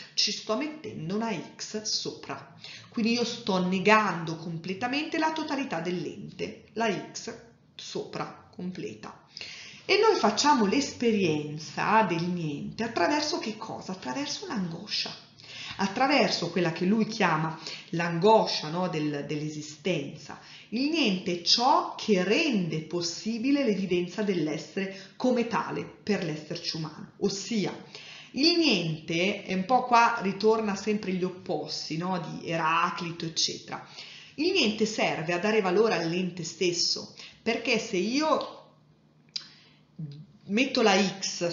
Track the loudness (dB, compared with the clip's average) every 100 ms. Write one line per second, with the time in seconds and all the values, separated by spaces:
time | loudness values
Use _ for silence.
0 | -6 -2 0 -2 -2 -2 -2 -6 -10 -8
1 | -4 -2 -2 -4 -8 -12 -8 -6 -4 -4
2 | -4 -8 -10 -12 -12 -18 -18 -18 -8 -2
3 | 2 2 0 -2 0 2 2 2 6 6
4 | 4 0 -4 -6 -8 -8 -8 -6 -4 -2
5 | -2 0 0 -2 -4 -4 -4 -4 -2 -4
6 | -4 -8 -14 -8 -8 -10 -12 -2 -2 -2
7 | -6 -12 -12 -12 -16 -20 _ -18 -10 -8
8 | -8 -8 -8 -10 -18 -10 -8 -8 -10 -10
9 | -14 -16 -20 -16 -14 -14 -16 -12 2 6
10 | 6 6 4 4 4 4 4 2 0 0
11 | 2 4 4 2 -2 -8 -8 -4 4 6
12 | 6 2 0 -2 -2 -4 -6 -4 -4 0
13 | 2 2 0 -2 -4 -8 -10 -10 -10 -10
14 | -6 -6 -4 -6 -6 -4 -4 -6 -6 -4
15 | -4 -8 -16 -20 -20 -14 -12 -4 -4 0
16 | 2 4 4 2 -2 0 0 2 2 2
17 | 2 2 2 2 0 -4 -10 -12 -6 -2
18 | -2 4 6 8 6 0 -4 -2 -2 0
19 | -2 -2 -4 -4 -4 -6 -10 -6 -2 -2
20 | -2 -8 -14 -16 -16 -20 -8 -2 0 4
21 | 4 2 0 -2 2 4 6 4 2 -4
22 | 2 4 4 2 4 2 0 -2 -4 -4
23 | -4 -4 -6 -2 2 4 4 2 2 0
24 | 0 -2 0 2 0 -2 -6 -6 -6 -6
25 | -16 -2 2 2 2 0 -2 -4 -6 -8
26 | -2 0 0 -4 -6 -8 -6 -6 -8 -10
27 | -16 -4 -2 -2 -2 0 0 -4 -12 -18
28 | -16 -18 -10 2 4 6 6 4 2 -2
29 | -2 0 0 0 -4 -4 2 2 6 6
30 | 6 4 -2 2 4 4 2 -2 -2 -2
31 | 0 -2 -2 -4 -6 -4 -4 -8 -6 -4
32 | -2 -2 -4 -8 -4 0 2 2 2 -2
33 | -6 -6 -6 -2 -2 -2 -8 -12 -12 -16
34 | -18 -18 -16 -2 2 4 4 4 0 2
35 | 0 0 -2 0 2 2 4 4 4 4
36 | 0 0 -2 -4 -8 -2 0 2 0 -2
37 | -6 -14 -18 -6 -2 -2 0 0 0 -2
38 | 0 2 2 0 -2 -10 -20 _ _ _
39 | _ _ _ -12 -12 -18 -20 _ _ -14
40 | -14 -14 -18 -20 -4 0 2 4 6 6
41 | 4 0 -6 -2 -2